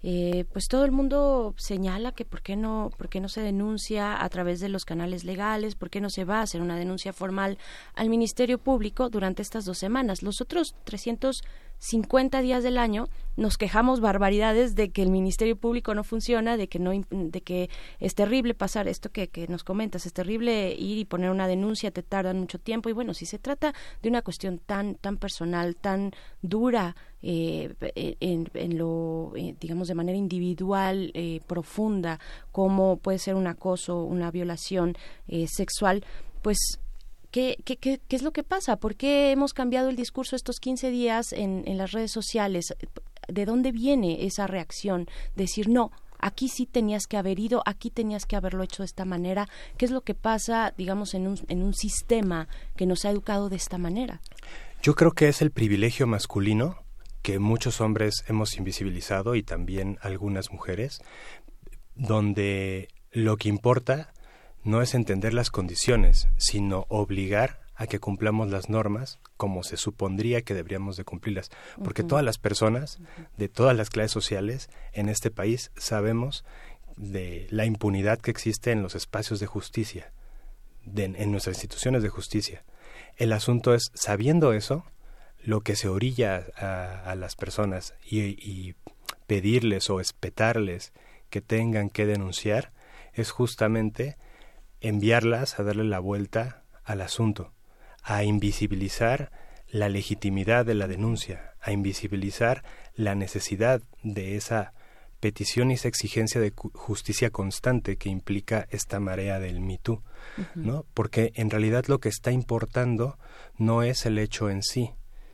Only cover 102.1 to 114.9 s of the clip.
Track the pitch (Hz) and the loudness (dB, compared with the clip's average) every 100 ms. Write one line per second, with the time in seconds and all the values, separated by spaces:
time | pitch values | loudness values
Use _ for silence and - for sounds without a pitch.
102.1 | 101 98 - 117 120 - - - - 107 | -2 -4 2 2 2 -4 -16 -14 -2 0
103.1 | 101 98 101 - 98 113 127 107 - 110 | 0 -2 -4 -4 2 4 4 0 -10 -6
104.1 | 101 95 101 - 113 95 - - - - | -6 -4 -4 -2 -2 -2 -10 -20 -20 -20
105.1 | - 107 - 101 - 127 123 123 - 107 | -2 -2 -2 -2 2 2 2 0 -2 -2
106.1 | - 110 123 107 - - - - 104 - | 0 2 2 0 0 -12 -10 -6 -4 -2
107.1 | 104 117 - 98 - - 127 - 101 101 | 0 0 0 -4 0 2 2 0 -2 -2
108.1 | 95 - 98 - 107 - 104 - 101 98 | -4 -2 -4 0 -2 -2 -6 -4 -2 -2
109.1 | 92 98 95 92 90 90 92 - 110 - | -2 -2 -2 -2 -2 -2 -2 -2 -2 -4
110.1 | - - - 185 170 156 139 - - 110 | -14 -14 -10 -8 -4 -2 -2 -4 -2 0
111.1 | 113 113 - 107 107 110 120 113 135 110 | 2 2 2 0 2 2 2 2 2 2
112.1 | - - 123 120 117 113 - 123 113 123 | -2 0 0 0 -2 0 0 2 2 0
113.1 | - - - - - 113 117 117 127 117 | -4 -16 -18 -18 0 4 4 4 2 0
114.1 | 107 107 - 107 98 104 - 120 | 2 0 0 -2 0 -2 -2 -2